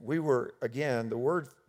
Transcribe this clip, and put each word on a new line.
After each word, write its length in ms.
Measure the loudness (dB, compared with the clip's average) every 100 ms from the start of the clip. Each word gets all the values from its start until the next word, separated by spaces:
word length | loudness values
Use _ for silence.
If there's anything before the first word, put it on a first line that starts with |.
We 180 | -4 -2
were, 360 | 4 2 2 -4
again, 460 | -4 -2 0 0 0
the 80 | -2
word 300 | 0 0 -4 -14